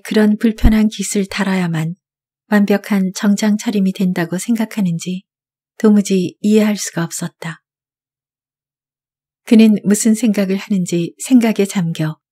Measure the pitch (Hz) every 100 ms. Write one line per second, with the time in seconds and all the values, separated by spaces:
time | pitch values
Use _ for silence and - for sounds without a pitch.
0 | - 214 214 214 226 220 226 214 214 -
1 | 196 208 196 - 196 190 175 160 160 180
2 | _ _ _ _ - 208 202 202 - 202
3 | 185 - 208 202 214 208 233 208 190 -
4 | 185 180 170 180 - 226 214 - 180 170
5 | 175 185 _ _ _ _ _ - 220 208
6 | 196 190 180 - 208 214 214 202 - -
7 | 165 - 170 - 165 160 _ _ _ _
8 | _ _ _ _ _ _ _ _ _ _
9 | _ _ _ _ - 220 220 202 185 208
10 | 226 220 233 202 190 196 - 196 175 170
11 | 170 - - 254 226 208 196 202 165 165
12 | 156 156 _